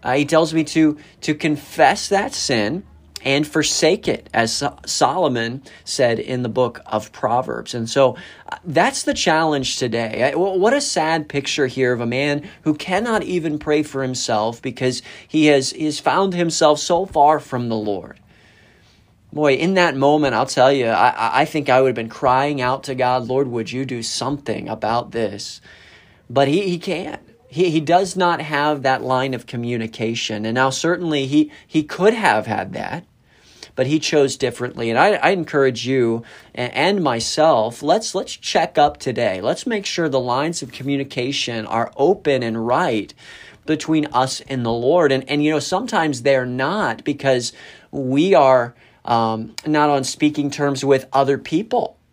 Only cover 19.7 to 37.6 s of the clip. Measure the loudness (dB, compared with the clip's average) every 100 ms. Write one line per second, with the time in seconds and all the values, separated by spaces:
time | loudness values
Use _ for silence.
19.7 | 2 2 4 4 4 2 0 -2 4 4
20.7 | 4 2 4 4 2 0 2 0 -2 2
21.7 | 4 4 0 -6 -2 2 2 2 -2 -2
22.7 | -4 -6 -2 0 0 0 -2 0 -2 -6
23.7 | -6 -6 -6 -6 -6 -4 -6 -6 -6 -6
24.7 | -6 -2 -2 -2 -4 -4 -6 -14 -16 -20
25.7 | -20 -20 -20 _ _ _ 2 2 2 0
26.7 | -4 -4 -6 -6 -12 _ _ _ 0 2
27.7 | 2 2 2 2 0 0 0 -2 -2 0
28.7 | 0 0 0 0 0 0 -4 -8 -8 -4
29.7 | -4 -6 -4 -4 -4 -6 -4 -2 2 2
30.7 | 2 -2 -2 0 -2 2 2 2 -2 _
31.7 | -4 -2 0 2 2 2 2 0 -4 -6
32.7 | -8 -10 -10 -14 _ _ _ _ _ -20
33.7 | -4 0 0 0 2 2 0 -6 -4 -8
34.7 | -6 -2 4 4 4 2 0 -2 2 2
35.7 | 0 -2 0 2 0 -6 -20 -20 -8 -6
36.7 | 0 0 2 0 0 -4 2 4 4